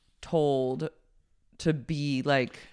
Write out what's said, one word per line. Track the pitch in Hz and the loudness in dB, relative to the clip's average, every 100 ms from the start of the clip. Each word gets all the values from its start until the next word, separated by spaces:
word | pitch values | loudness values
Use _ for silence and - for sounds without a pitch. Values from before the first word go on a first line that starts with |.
| _ _ | _ _
told | - 165 147 135 127 131 156 - _ _ _ _ _ - | -2 2 2 2 0 -2 -6 -10 _ _ _ _ _ -2
to | 165 | 0
be, | 151 117 151 147 131 | 0 -2 -4 0 0
like, | 139 139 123 - - | 2 2 2 -6 -20